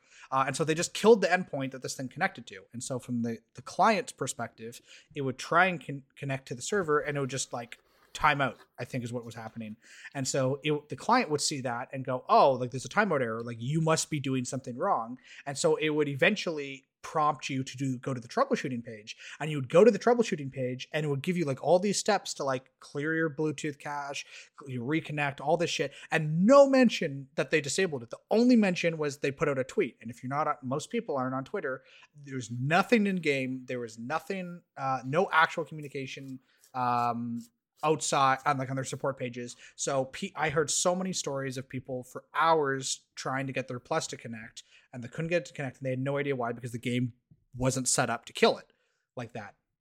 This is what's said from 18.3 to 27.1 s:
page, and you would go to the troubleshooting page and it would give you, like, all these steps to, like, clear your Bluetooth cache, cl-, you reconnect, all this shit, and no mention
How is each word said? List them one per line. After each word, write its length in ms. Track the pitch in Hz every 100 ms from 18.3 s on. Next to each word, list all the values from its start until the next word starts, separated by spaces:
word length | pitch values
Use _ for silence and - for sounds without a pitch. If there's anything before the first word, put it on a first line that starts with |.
| 233 269 240 143 120
page, 320 | 117 107 107 - - -
and 100 | 156
you 80 | 147
would 120 | 120
go 140 | 165
to 80 | 226
the 80 | 202
troubleshooting 520 | 233 240 226 160 135
page 380 | 135 127 127 -
and 140 | 156 151
it 40 |
would 120 | 139
give 160 | 180 175
you, 80 | 147
like, 180 | 127
all 160 | 147 180
these 180 | 202 185
steps 360 | - 196 -
to, 100 | -
like, 280 | 143 131 - _
clear 340 | - 147 156
your 160 | 160 165
Bluetooth 480 | 143 156 143 156 143
cache, 480 | 151 143 143 139 - - - -
cl-, 100 | 127
you 120 | 123
reconnect, 580 | 120 160 - 147 143 -
all 160 | 143 170
this 140 | 165
shit, 240 | - 143 - -
and 340 | 165 151 165 202
no 220 | 277 277
mention 600 | 262 240 - 165